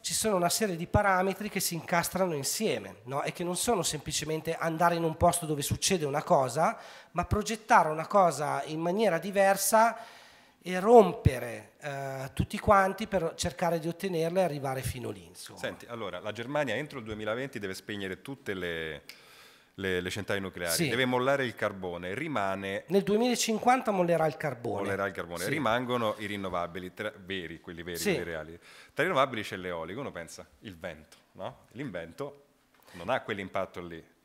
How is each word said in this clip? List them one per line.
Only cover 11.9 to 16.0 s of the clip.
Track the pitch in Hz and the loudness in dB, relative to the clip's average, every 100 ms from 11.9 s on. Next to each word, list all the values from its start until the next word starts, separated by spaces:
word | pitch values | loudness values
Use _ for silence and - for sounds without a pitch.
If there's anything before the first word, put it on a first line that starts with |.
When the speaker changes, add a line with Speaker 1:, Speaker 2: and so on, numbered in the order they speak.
| 139 139 135 135 | -6 -6 -8 -8
Speaker 1:
tutti | - - 202 | -6 -4 -2
quanti | - 196 190 190 220 | 6 6 6 0 -2
per | 190 160 - | 0 -2 -2
cercare | 180 - 170 170 | -6 0 0 0
di | 156 | -2
ottenerla | 170 196 170 165 180 | -6 -4 0 0 2
e | |
arrivare | 175 147 135 131 | 2 0 -4 -4
fino | 120 131 113 | -4 -6 -8
lì, | 101 85 | -8 -14
insomma. | 90 - 95 | -18 -18 -8
Speaker 2:
Senti, | 123 92 - | -8 -8 -12
allora, | 117 | -8